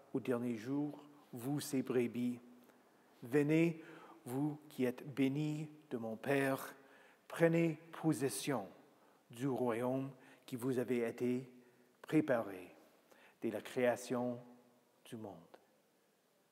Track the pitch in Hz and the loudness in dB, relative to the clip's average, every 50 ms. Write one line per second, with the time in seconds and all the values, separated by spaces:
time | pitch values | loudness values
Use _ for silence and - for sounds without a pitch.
0 | - - - 135 117 127 127 120 120 123 120 107 104 123 139 143 147 147 143 - | -10 -6 -6 -4 0 0 0 0 0 -2 -4 -4 -4 -4 -2 -2 -2 -4 -6 -8
1 | - - - - - - - 127 113 131 147 147 - - - 131 123 - 120 127 | -14 -18 -20 -20 -18 -14 -12 -8 -4 -2 -2 -2 -2 -2 -2 -2 0 2 2 2
2 | 123 117 107 120 123 123 120 120 - - - - - - - - - _ _ _ | 2 2 0 -2 -2 -2 -2 -4 -8 -16 -20 -20 -20 -20 -20 -20 -20 _ _ _
3 | _ _ - - - 120 117 147 143 147 156 160 165 170 160 - - - - - | _ _ -20 -18 -6 0 2 4 4 6 6 6 6 4 4 0 -8 -16 -18 -18
4 | - - - - - 123 120 135 147 151 147 147 - - - - 127 123 123 - | -18 -20 -20 -16 -8 -4 -2 0 0 0 -2 -4 -8 -10 -4 0 0 0 0 -2
5 | - 147 127 139 135 135 135 147 151 151 151 151 156 151 - - - - 135 120 | -8 -6 -2 0 2 2 2 0 0 -2 -2 -4 -6 -8 -10 -16 -12 -8 -6 -6
6 | 113 113 110 107 - 127 139 139 135 135 135 131 - - - - - - - - | -4 -6 -6 -4 -2 0 2 2 2 2 0 -2 -4 -8 -14 -16 -20 -20 -20 -20
7 | - - - _ _ - - - 165 165 165 170 170 165 156 147 - - - - | -20 -20 -20 _ _ -10 2 4 4 6 6 6 4 2 0 -2 -8 -14 -10 0
8 | - 160 147 113 135 131 - - - - 139 117 98 92 - - - - - _ | 2 2 2 4 2 0 -2 -2 -2 -2 0 -2 -2 -4 -10 -18 -20 -20 -20 _
9 | - - - _ _ - 131 117 127 143 127 120 127 123 113 113 123 123 131 135 | -20 -20 -20 _ _ -18 -8 -4 -2 0 0 2 2 2 2 2 0 0 0 0
10 | 135 135 135 - - - - - - - 135 123 113 135 131 120 123 107 127 120 | -2 -4 -8 -12 -18 -20 -20 -20 -14 -10 -8 -4 -2 0 0 0 2 2 2 2
11 | 117 117 117 - 123 123 123 127 135 - - - - - - - - _ _ _ | 2 0 0 0 0 0 0 0 -2 -6 -12 -20 -20 -20 -20 -20 -20 _ _ _
12 | - - - 156 151 151 131 117 107 101 98 92 90 - - - - - - _ | -6 0 2 4 4 4 2 2 0 -2 -6 -10 -12 -16 -18 -20 -20 -20 -20 _
13 | _ _ - - - - - _ - 117 104 107 - - - 135 123 123 117 - | _ _ -20 -20 -20 -20 -10 _ -4 -4 -2 -4 -6 -6 -2 2 2 4 2 2
14 | - - 127 123 123 123 120 120 - - - - - - _ _ _ _ _ _ | 0 -2 -2 0 0 -2 -2 -6 -10 -16 -20 -20 -20 -20 _ _ _ _ _ _
15 | - - - 113 110 101 92 85 85 85 - - _ _ _ _ _ _ _ _ | -18 -14 -12 -12 -10 -12 -14 -16 -18 -20 -20 -20 _ _ _ _ _ _ _ _
16 | _ _ _ _ _ _ _ _ _ _ | _ _ _ _ _ _ _ _ _ _